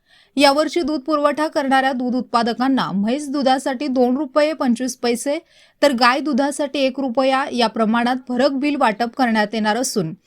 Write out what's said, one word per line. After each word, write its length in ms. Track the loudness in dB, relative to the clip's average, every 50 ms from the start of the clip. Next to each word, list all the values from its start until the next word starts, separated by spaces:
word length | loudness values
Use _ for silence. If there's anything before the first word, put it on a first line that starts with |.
| _ _ _ _ _ _ _ 4
यावर्षी 440 | 4 4 4 2 0 0 -2 -2
दूध 180 | -2 -2 -4 -4
पुरवठा 480 | -2 -2 -2 0 0 0 0 0 -4 -2
करणाऱ्या 440 | -2 -2 0 2 0 2 2 0
दूध 240 | -2 -2 -4 -2 -4
उत्पादकांना 760 | -4 -4 -2 -2 0 0 0 -2 -2 0 0 2 0 0 -2
म्हैस 380 | -2 -2 -2 -2 -2 -2 -4 -4
दुधासाठी 580 | -4 0 2 2 2 2 0 -4 -4 -4 -4 -2
दोन 300 | 0 2 2 2 2 0
रुपये 360 | -2 0 0 0 2 2 0
पंचवीस 440 | -2 0 0 0 0 -2 -6 -6 -4
पैसे 400 | -2 -2 -2 -2 -2 -4 -4 -4 -6 _ _ _ _ _ _ _
तर 120 | 2 2 4
गाय 260 | 4 4 4 4 2
दुधासाठी 600 | 0 0 0 0 0 0 0 -2 -4 -4 -2 0
एक 200 | 0 0 0 -2
रुपया 460 | -4 -2 0 0 2 2 2 0 -2 -2
या 160 | -2 0 0 0
प्रमाणात 480 | 0 0 0 2 2 0 0 0 -2 -2 -4 -4
फरक 240 | -2 0 2 2
बिल 240 | 2 0 -2 -2 0
वाटप 400 | 2 0 0 0 0 -4 -4 -2 -2
करण्यात 360 | 0 2 2 0 0 0 -2
येणार 240 | -2 0 0 0 0
असून, 360 | -2 -2 -2 -2 -4 -4 -6 -12 _